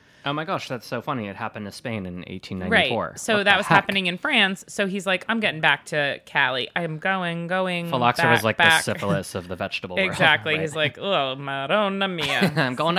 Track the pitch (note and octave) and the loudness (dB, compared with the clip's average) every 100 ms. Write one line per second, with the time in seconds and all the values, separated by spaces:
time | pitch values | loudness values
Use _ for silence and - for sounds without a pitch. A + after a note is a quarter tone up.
0 | _ _ C#3+ D3 E3 F3+ - B2 - B2 | _ _ -6 -4 -4 -6 -4 -8 -6 -8
1 | C3 C3 G2+ F#2+ A2 A2 G2+ - C3 A2 | -6 -6 -6 -8 -10 -8 -10 -10 -8 -6
2 | F#2 F2+ - F#2 - F#2+ F2+ A3 D3 A2+ | -6 -10 -12 -14 -10 -8 0 2 2 0
3 | E2+ - - G#3+ G3+ G3 G#3 E3+ G3 G3 | -4 -6 -2 0 4 2 6 4 4 0
4 | F#3 F3 D#4 B3+ F#3+ F#3+ - - G3 G3 | -2 -2 0 2 2 0 -8 -4 -2 -2
5 | F#3 F#3 - A3+ G#3 D3+ D#3+ C#3+ - D3+ | -2 -2 -2 -2 0 2 2 2 0 -2
6 | C#3+ - - D3+ C3 C3 - F3 E3 D#3 | 0 -2 -4 2 2 2 -2 -4 -4 -4
7 | F#3+ F#3+ F3 E3+ E3+ F#3 F#3 F3 E3+ C3 | -2 -2 -2 -4 -2 -2 0 -2 -2 2
8 | A#2+ - E3 D#3+ A2+ G#2+ E3 D#3+ - G#2 | 2 4 4 4 4 4 6 6 4 -2
9 | G2+ G2 F#2 G2 F2 F2+ G2 - F#2+ F2+ | 0 0 -2 -8 -6 -6 -4 -6 -4 -2
10 | F#3+ - E3 D3+ D#3 D#3 D#3 D#3 D3 - | -2 2 4 4 2 -2 -2 -2 -2 -2
11 | F#3+ F3+ C3+ C3+ C#3 C#3 C#3 G3+ G3+ G3 | -2 0 0 -4 -6 -6 0 0 0 0
12 | G3 F3 C#3+ C3+ F3+ D3+ C3+ B2 D#3 | -2 -2 -2 2 2 2 -2 0 0